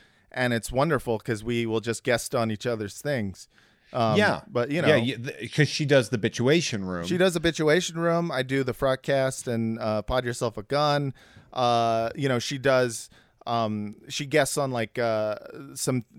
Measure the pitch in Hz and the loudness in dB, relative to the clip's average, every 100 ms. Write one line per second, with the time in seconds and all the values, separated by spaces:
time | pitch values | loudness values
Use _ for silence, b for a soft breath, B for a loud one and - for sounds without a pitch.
0 | b b b 127 123 117 - 123 156 135 | b b b -2 0 0 -2 0 2 2
1 | - 110 - 107 120 120 113 110 113 110 | 0 -2 -2 -4 -2 0 0 -2 -2 -4
2 | - 117 - 131 113 104 123 113 101 - | 0 0 0 0 0 -2 -4 -4 -6 -8
3 | 147 135 101 92 - b b b b 123 | -4 -2 -4 -8 -18 b b b b 0
4 | 113 107 202 90 - 120 123 156 - 143 | 2 4 4 0 -4 -4 -2 0 4 4
5 | 117 117 127 - 120 - 143 - 147 143 | 2 -4 -8 -10 -6 2 2 2 4 4
6 | 113 120 107 - 123 170 - 107 92 87 | 4 0 -2 0 2 4 2 -4 -4 -4
7 | 85 175 185 165 165 156 156 165 175 165 | -2 2 2 2 0 2 2 2 2 -2
8 | 170 170 170 131 127 139 127 - 135 131 | 0 0 0 -2 -2 0 -2 0 0 0
9 | - 139 131 - 127 117 113 113 113 107 | 0 0 0 -2 -4 -2 -2 -2 -2 -2
10 | - 127 123 113 120 107 101 143 147 143 | 0 -2 -2 -2 -4 -4 -4 0 2 2
11 | 139 - b b b - 123 117 113 113 | 0 -6 b b b 0 2 4 2 2
12 | 113 - 139 120 - 139 135 131 123 113 | -2 -2 0 0 -2 -2 2 4 2 -2
13 | - b b b - 117 110 107 104 - | -12 b b b -4 -2 0 -2 -6 -10
14 | - - 143 151 135 - 135 123 110 - | -12 -8 -2 0 2 0 -2 -2 -4 -2
15 | 117 110 107 107 - - 139 135 - 127 | -2 0 -2 -4 -10 -16 -14 -8 -2 -2
16 | - | -4